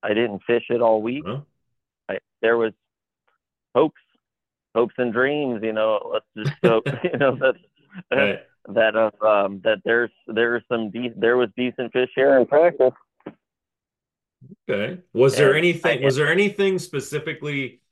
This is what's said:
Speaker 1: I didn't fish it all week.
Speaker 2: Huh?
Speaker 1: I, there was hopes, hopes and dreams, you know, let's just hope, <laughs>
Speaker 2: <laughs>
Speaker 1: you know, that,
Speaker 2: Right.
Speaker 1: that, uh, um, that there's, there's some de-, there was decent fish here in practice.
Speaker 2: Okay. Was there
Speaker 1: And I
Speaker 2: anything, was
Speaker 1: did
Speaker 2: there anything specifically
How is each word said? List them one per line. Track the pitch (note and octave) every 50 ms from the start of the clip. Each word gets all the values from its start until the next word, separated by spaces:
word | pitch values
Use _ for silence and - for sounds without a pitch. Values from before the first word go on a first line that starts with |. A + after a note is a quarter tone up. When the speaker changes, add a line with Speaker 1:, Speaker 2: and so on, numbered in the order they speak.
Speaker 1:
I | - -
didn't | G#2 A2 A#2+ A2+ G2+ F#2+ _ -
fish | A#2+ A#2+ - -
it | A#2+ A#2+
all | A#2+ A2+ A2 A2
week. | G#2+ A#2 B2+ C#3+ D#3 D#3+
Speaker 2:
Huh? | A#2 C#3 D3 _ _ _ _ _ _ _ _ _ _ _ _ -
Speaker 1:
I, | F#2+ - _ _ _ _
there | - A2+ A#2 A#2
was | A2+ A2 G2+ _ _ _ _ _ _ _ _ _ _ _ _ _ _ _ _ _ _ _ _
hopes, | B2 D3+ D3+ _ _ _ _ _ _ _ _ _ _ _ _ _ _ _ _ _
hopes | A2+ A#2+ A2 _ -
and | B2+ A#2+
dreams, | G#2+ A#2+ B2+ C3+ D3 D3 D3 C3 A#2+ G#2+ G#2+
you | A2+ G#2+
know, | A2 A2 A2 G#2+ G#2 - A2+ A#2+
let's | A2 _ _ _ A2 G#2+ C#3+
just | C#3+ _ -
hope, | A#2+ A2+ A2 - C#3+ C#3+
<laughs> | -
Speaker 2:
<laughs> | -
Speaker 1:
you | F3+ E3 B2
know, | C#3+ C3+ B2
that, | B2 C3 C3 B2 - _ _ _ _ _ _ - F#3+ - _
Speaker 2:
Right. | - C3+ C#3 G2+ G2 - - _ _ _ _ -
Speaker 1:
that, | G2 A2 A2 A2 G#2+
uh, | A2+ A2+ G#2+ - _ G#2+
um, | A2 G#2+ G2+ G2+ G2 G2 F#2+ F2+
that | A2 A2 G2 _
there's, | - A#2 A#2 A#2+ A2 _ _ _ -
there's | A2+ A2 A#2+ A#2 A#2+ A#2 - _
some | B2 A2+ A2+ G#2+
de-, | F#2 A2+ B2 B2 A2+ G2+
there | A2 A#2 A#2+ B2
was | B2 G#2+ _ -
decent | B2+ B2+ A#2+ - B2+ A#2 _
fish | B2+ B2+ B2 -
here | - C3 C#3 C#3 C3
in | A#2+
practice. | - C#3 D3 E3 F3 - - C3 C3 B2 _ _ _ _ _ _ - - _ _ _ _ _ _ _ _ _ _ _ _ _ _ _ _ _ _ _ _ _ - C3 G3 _ _ -
Speaker 2:
Okay. | A2+ G2+ G#2 B2 F3+ F#3 _ _ _
Was | A2+ B2+ C3+ -
there | - D3 C3+
Speaker 1:
And | C#3
I | D#3
Speaker 2:
anything, | E3 F3 E3 - - E3 - B2+ C3
was | C#3 C3
Speaker 1:
did | C3+ D3+
Speaker 2:
there | C#3+
anything | E3 F#3 G#3 G3+ G3+ - G3 G3 F#3+ F3+
specifically | F3+ - - C#3 B2 - D3 D3 C#3+ D#3+ D3 - - D3 D3 C#3 C3+ A#2+ - _ _ _